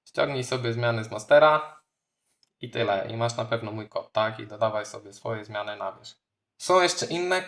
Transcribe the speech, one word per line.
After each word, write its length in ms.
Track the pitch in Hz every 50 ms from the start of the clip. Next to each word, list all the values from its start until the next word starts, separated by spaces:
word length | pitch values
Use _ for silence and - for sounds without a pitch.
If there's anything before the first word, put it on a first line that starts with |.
| _
Ściągnij 360 | - - - 143 143 139 127 123
sobie 300 | - 131 127 120 117 113
zmiany 300 | 120 120 117 113 113 110
z 80 | -
mastera 680 | 104 110 - - 147 147 151 151 151 151 - - - - _ _ _ _ _ _ _ _ _ _ _ _ _ _ _ _
i 80 | - 120
tyle. 380 | - 120 110 107 98 98 - 110
I 80 | 113
masz 200 | 113 117 117 -
na 80 | - 117
pewno 260 | 117 117 110 110 104
mój 180 | 107 110 104 -
kod, 220 | - - - -
tak? 280 | - 107 110 110 113 -
I 80 | 110
dodawaj 380 | 107 107 107 113 110 107 107 104
sobie 280 | - - 101 101 101 101
swoje 320 | - - 117 113 110 104
zmiany 320 | 107 107 104 104 104 104
na 140 | 101 98 95
wierzch. 260 | - - - - - _ _ _ _ _ _ _ _
Są 240 | - - - 180 185
jeszcze 240 | 180 175 - - -
inne 380 | - 165 175 180 180 185 185 180